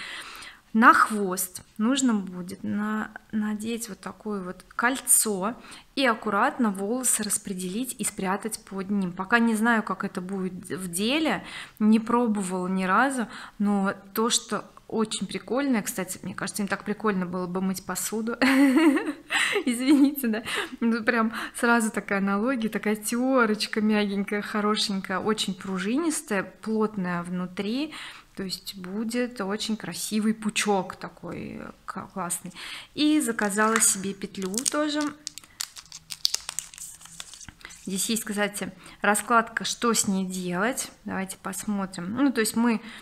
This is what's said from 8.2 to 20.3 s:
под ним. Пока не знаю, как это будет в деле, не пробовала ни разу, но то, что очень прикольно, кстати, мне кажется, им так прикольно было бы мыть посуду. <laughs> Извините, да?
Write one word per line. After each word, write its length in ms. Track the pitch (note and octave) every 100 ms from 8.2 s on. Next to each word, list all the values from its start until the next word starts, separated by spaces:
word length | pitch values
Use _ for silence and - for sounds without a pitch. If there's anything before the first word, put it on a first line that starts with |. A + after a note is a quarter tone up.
| F#3+ G3+ A3 -
под 280 | - G3 F#3+
ним. 200 | G3+ F#3
Пока 280 | F3+ F#3 A#3
не 160 | A#3 A3
знаю, 260 | A3+ A3+
как 220 | G#3+ F#3+
это 180 | G3 -
будет 480 | F3+ G3 F#3 F#3 -
в 220 | E3 F#3
деле, 520 | E3+ G#3+ D4 D#4 F#3+ - - - -
не 200 | G#3+ A3
пробовала 680 | A3+ A#3 A#3+ G#3 F3+ F#3 F3+
ни 160 | F#3+
разу, 420 | F#3 G3 C4+ C4 G#3 - - -
но 380 | G3+ G3+ F#3+ G3 -
то, 160 | - A3+
что 340 | - - G3+ - - -
очень 380 | A3 A3 - F#3
прикольно, 560 | - - A#3+ C#4 A#3
кстати, 360 | - - F3+ -
мне 100 | F#3
кажется, 300 | - - -
им 40 | G3+
так 160 | G3
прикольно 440 | - G#3 G#3+ F#3+ F3+
было 180 | F#3 F3+
бы 160 | F3+
мыть 240 | F#3+ F#3 -
посуду. 500 | F3+ - G#3+ A3+ A#3
<laughs> 1300 | C4 C4+ C#4 C4 D#4+ C#4 G#4+ - - - - A4 C#4
Извините, 640 | A#3+ C4 C#4+ C#4 D4
да? 160 | A#3